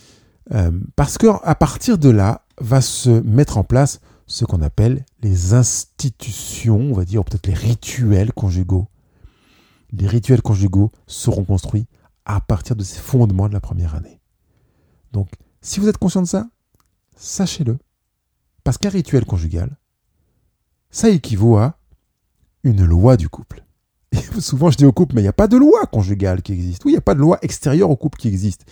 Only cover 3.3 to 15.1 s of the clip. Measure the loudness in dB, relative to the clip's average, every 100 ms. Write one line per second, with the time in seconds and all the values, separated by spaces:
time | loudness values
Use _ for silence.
3.3 | 2 2 0 0 2 0 -2 _ _ -14
4.3 | -8 -4 -2 -2 0 0 0 -8 _ -2
5.3 | 0 2 2 2 -2 -10 -8 -8 -8 -12
6.3 | -12 -12 -6 0 0 0 -2 -2 -4 -4
7.3 | -4 -4 -2 -2 -4 -6 -2 2 2 0
8.3 | -2 -4 -2 -2 -2 -4 _ _ _ -20
9.3 | _ _ _ _ _ _ -6 -2 -2 2
10.3 | 2 2 0 0 2 0 -2 -18 -8 -4
11.3 | -2 -2 -4 -2 -6 -6 _ _ _ -6
12.3 | -6 -2 -4 -4 -8 -8 -12 -2 2 2
13.3 | 2 -2 -4 -6 -4 -4 -6 -12 _ _
14.3 | _ _ _ _ _ _ _ _